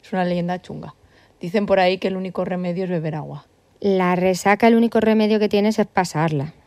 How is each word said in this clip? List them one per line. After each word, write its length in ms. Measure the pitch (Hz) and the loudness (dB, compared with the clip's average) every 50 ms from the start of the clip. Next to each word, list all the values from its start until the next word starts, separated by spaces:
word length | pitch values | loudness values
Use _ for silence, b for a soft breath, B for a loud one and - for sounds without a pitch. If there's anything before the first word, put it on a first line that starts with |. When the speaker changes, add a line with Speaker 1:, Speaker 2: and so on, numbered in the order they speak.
| _ | _
Speaker 1:
Es 80 | - - | -6 -4
una 120 | 190 180 | -2 -2
leyenda 340 | 180 180 175 170 175 180 185 | 0 -2 -2 -2 -4 -6 -6
chunga. 360 | - - - 160 160 160 - _ b b b b b b b _ | -8 -12 -14 -14 -14 -16 -18 _ b b b b b b b _
Dicen 280 | - 175 175 220 208 | -12 -4 -2 -2 2
por 120 | 196 196 190 | 2 2 4
ahí 200 | 185 180 185 185 | 4 2 2 0
que 80 | - | -2
el 80 | 190 190 | -4 -4
único 260 | 185 185 185 180 - 180 | -4 -8 -6 -6 -6 -4
remedio 420 | 185 180 180 180 180 175 180 190 | -4 -4 -4 -4 -4 -4 -4 -4
es 40 | 175 | -4
beber 240 | 180 165 156 160 147 | -4 -4 -4 -4 -6
agua. 300 | 151 147 143 143 143 - _ _ _ _ _ _ _ | -8 -10 -10 -14 -16 -18 _ _ _ _ _ _ _
Speaker 2:
La 340 | - 202 196 185 185 180 180 | 0 0 2 2 2 2 2
resaca, 520 | 180 180 190 185 180 - 196 202 202 240 | 2 2 0 0 2 2 2 2 4 4
el 60 | 226 233 | 4 6
único 240 | 226 233 226 - 226 | 4 2 2 2 2
remedio 380 | 220 220 220 220 214 208 220 214 | 2 2 2 2 2 2 2 0
que 80 | 214 | 0
tienes 300 | 202 208 202 202 214 220 | 0 0 2 2 2 0
es 80 | - 202 | 0 -2
pasarla. 680 | - _ - 180 - - 151 160 165 156 143 135 156 - _ _ | 0 _ -2 -2 -2 -2 -2 -2 0 -2 -2 -4 -6 -10 _ _